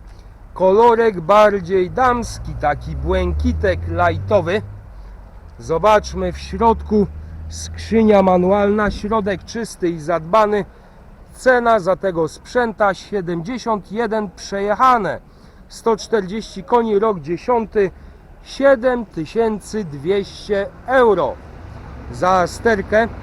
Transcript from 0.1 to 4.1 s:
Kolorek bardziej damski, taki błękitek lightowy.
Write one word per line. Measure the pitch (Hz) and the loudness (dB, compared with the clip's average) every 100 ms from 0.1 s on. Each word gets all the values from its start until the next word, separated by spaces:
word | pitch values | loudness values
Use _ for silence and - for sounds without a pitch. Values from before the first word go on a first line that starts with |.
| - - - - | -20 -20 -20 -18
Kolorek | - 185 202 240 226 226 180 | 0 4 6 6 6 2 0
bardziej | 160 208 214 202 170 190 180 | 4 6 6 4 0 0 0
damski, | 160 254 240 208 - - | 0 0 0 -4 -8 -10
taki | - 147 139 - 156 | -4 -2 -2 -4 -6
błękitek | 151 185 180 - 247 - 196 170 - | -2 0 0 0 0 0 0 -2 -4
lightowy. | 165 175 | 0 0